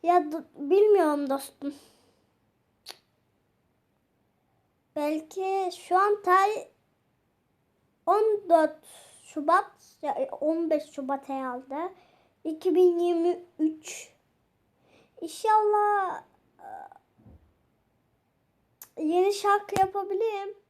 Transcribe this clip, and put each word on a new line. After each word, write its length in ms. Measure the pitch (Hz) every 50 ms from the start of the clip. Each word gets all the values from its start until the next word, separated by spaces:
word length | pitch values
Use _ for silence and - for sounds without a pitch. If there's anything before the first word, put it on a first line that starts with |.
Ya 140 | - 330 349
do-, 280 | 359 302 302 302 330 - _ _
bilmiyorum 760 | - 285 277 349 392 415 427 415 392 330 302 294 285 285 262
dostum. 440 | 269 277 - - _ _ - 285 285 - _ _ _ _ _ _ _ _ _ _ _ _ _ _ _ _ _ _ _ _ _ - - _ _ _ _ _ _ _ _ _ _ _ _ _ _ _ _ _ _ _ _ _ _ _ _ _ _ _ _ _ _ _ _ _ _ _ _ _ _ _ _
Belki 720 | 302 294 302 311 311 311 - - 381 381 381 381 392 381 359 359 - - -
şu 100 | 349 370
an 240 | 392 415 415 415
tarih 420 | 403 359 359 381 392 415 440 - - - _ _ _ _ _ _ _ _ _ _ _ _ _ _ _ _ _ _ _ _ _ _ _ _ _ _ _
on 360 | 320 370 427 440 440 427 403 403 349
dört 280 | 339 330 311 302 311 - _ - - - - - - - _
Şubat, 460 | - - 311 285 311 339 381 415 - _ _ _ - _ _
ya, 120 | - 285 - - 269 - - -
on 300 | 285 302 320 330 339 320
beş 220 | 320 294 311 -
Şubat 360 | - - 269 262 277 269 - -
herhalde. 680 | 269 269 262 254 247 254 262 - 269 294 339 381 381 _ _ _ _ _ _ _ _ _ _
İki 300 | 320 311 311 - 370 311
bin 240 | 359 370 359 349 339
yirmi 420 | 349 349 349 330 330 349 349 - - _ _ -
üç. 520 | 311 311 311 - - - - - - - _ _ _ _ _ _ _ _ _ _ _ _ _ _ _ _ _ _ _ _ _ -
İnşallah, 1000 | 320 320 - - - 440 427 427 427 415 415 415 415 415 415 403 381 359 330 - - _ _ _ _ _ _ _ - - - - - - - - _ _ _ _ _ - - - _ _ _ _ _ _ _ _ _ _ _ _ _ _ _ _ _ _ _ _ _ _ _ _ _ _ _ _ - _ _
e, 60 | -
yeni 320 | 320 302 339 359 370 392 403
şarkı 460 | 403 - 415 403 403 403 - 403 392
yapabilirim. 760 | 381 381 381 403 381 403 392 392 453 453 415 392 392 392 440 _ _